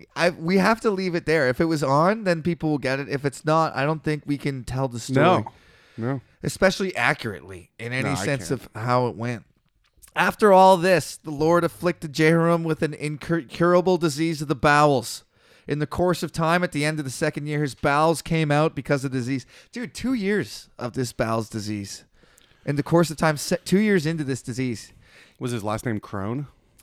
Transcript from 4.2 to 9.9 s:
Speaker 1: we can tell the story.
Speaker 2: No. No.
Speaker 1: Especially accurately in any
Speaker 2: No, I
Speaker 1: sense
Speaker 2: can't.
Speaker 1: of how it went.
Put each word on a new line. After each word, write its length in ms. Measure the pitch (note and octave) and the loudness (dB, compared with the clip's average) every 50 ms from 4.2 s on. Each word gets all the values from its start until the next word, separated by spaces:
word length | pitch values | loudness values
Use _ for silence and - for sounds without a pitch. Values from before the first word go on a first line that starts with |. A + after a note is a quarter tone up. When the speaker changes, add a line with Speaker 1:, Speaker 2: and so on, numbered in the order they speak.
| - | -4
Speaker 1:
we 120 | D3 C#3+ | -6 -6
can 260 | C3 - C#3+ C3+ C3 A2+ | -4 -4 -6 -6 -6 -10
tell 240 | - B2 C3 C3+ | -8 -4 -4 -4
the 120 | B2 A#2+ A#2 | -4 -6 -8
story. 220 | - - C3 C#3 D3+ | -8 0 2 4 4
Speaker 2:
No. 200 | F3+ F3+ A2 A2 - _ _ _ _ _ _ _ _ - | 6 4 2 0 -4 _ _ _ _ _ _ _ _ -10
No. 260 | A2+ A2+ B2+ C#3 B2+ - _ _ _ | -6 -4 -4 -4 -6 -8 _ _ _
Speaker 1:
Especially 540 | - C#3 - - F#3+ F#3+ - - G3 F#3 - | -6 -6 -2 2 2 2 2 0 -6 -4 -2
accurately 760 | A#2+ A#2+ C3+ D3+ - - A2 F#2+ C2 C#2+ F#2+ F#2+ E2+ D#2+ _ _ | 0 0 0 0 -2 -6 -10 -10 -10 -16 -18 -18 -20 -20 _ _
in 160 | - A2 A#2+ B2+ | -14 -10 -6 -4
any 160 | C3 A2 G2 | -4 -2 -2
Speaker 2:
No, 60 | F2+ | -2
I 100 | F2+ G2+ | -2 -2
Speaker 1:
sense 240 | D3 C#3 B2 F2 E2 | -4 -4 -4 -4 -6
Speaker 2:
can't. 120 | C3 A#2+ | -6 -6
Speaker 1:
of 80 | - - - A2 | -6 -14 -12 -8
how 260 | A2+ B2 B2 B2+ B2 | -2 0 0 2 0
it 80 | A#2 D#2+ | 0 -4
went. 280 | G2 A2+ B2 A#2+ G2+ - _ _ _ _ _ _ _ _ _ | -6 -8 -8 -8 -8 -12 _ _ _ _ _ _ _ _ _